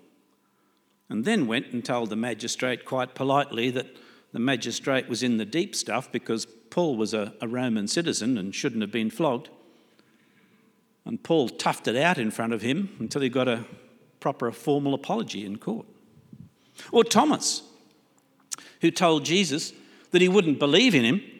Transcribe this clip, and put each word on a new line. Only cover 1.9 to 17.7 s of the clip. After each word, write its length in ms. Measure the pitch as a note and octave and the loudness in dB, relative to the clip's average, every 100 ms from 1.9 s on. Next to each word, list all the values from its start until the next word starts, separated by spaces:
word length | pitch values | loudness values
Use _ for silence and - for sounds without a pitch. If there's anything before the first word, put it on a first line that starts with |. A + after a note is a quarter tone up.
| B2 A2+ | -2 -2
the 80 | A2 | -4
magistrate 680 | A#2+ G#2+ A2+ - B2+ A#2 | -4 -4 -6 -4 -4 -4
quite 300 | - C3 B2 | -4 -4 -4
politely 560 | - C3+ C#3 C#3 A2+ B2 | -2 2 2 2 -2 -2
that 260 | B2 - - - - _ | -2 -6 -12 -20 -20 _
the 60 | A#2+ | -4
magistrate 680 | B2+ B2 A#2+ A2+ C#3+ C3 A#2 | 0 0 -4 -4 -2 -2 -2
was 140 | A#2 | -2
in 140 | B2+ A2 | 0 0
the 80 | |
deep 300 | G#2 D#3+ G3+ | 0 -2 -2
stuff 360 | - - A2+ - | -4 -4 -4 -4
because 360 | B2 - A2+ - - - | -6 -4 -6 -6 -16 -6
Paul 260 | F3+ E3 A2+ | -2 0 0
was 160 | G#2 | -2
a, 220 | G#2+ G#2 - | -2 -4 -8
a 80 | A#2 | -8
Roman 400 | B2 B2+ A2 G2+ | -4 -2 -2 -2
citizen 500 | E3+ E3+ - A2+ A#2+ | -2 -2 -2 -2 -2
and 160 | F#2+ | -4
shouldn't 260 | - C#3+ A2+ | -4 -4 -2
have 120 | G#2 | -4
been 180 | A2+ A2 | -2 -2
flogged. 400 | - D#3 B2 - - _ _ _ _ _ _ _ _ _ _ _ _ _ _ | -2 -2 -2 -6 -20 _ _ _ _ _ _ _ _ _ _ _ _ _ _
And 180 | - A2+ | -10 -6
Paul 260 | - E3 A#2 | 0 0 0
toughed 400 | - F3+ - C3 | -2 -2 -2 -2
it 80 | A#2+ | 0
out 200 | E3 D#3+ | 0 0
in 140 | A2 | -2
front 220 | - A2+ | -4 -4
of 100 | A2+ | -2
him 320 | A2+ D#3+ G3 - | -2 -2 -4 -8
until 220 | A2+ D3 | -6 -2
he 60 | C3 | 0
got 200 | B2+ B2+ | 0 0
a 160 | A#2 A#2 - - _ _ - | -2 -6 -18 -20 _ _ -8
proper 320 | D3 - A#2 | -6 -4 -4
formal 420 | - D#3 C#3+ C#3 | -4 0 0 0
apology 500 | C3+ C#3 A#2 - G2 | -2 -4 -6 -6 -8
in 140 | G2+ G#2 | -10 -8
court. 280 | - - - _ _ _ _ - - _ _ - - | -8 -8 -10 _ _ _ _ -20 -20 _ _ -20 2
Or 100 | A3+ | 4
Thomas, 600 | A3+ G3 D#3 - - - - | 6 6 4 2 -2 -4 -8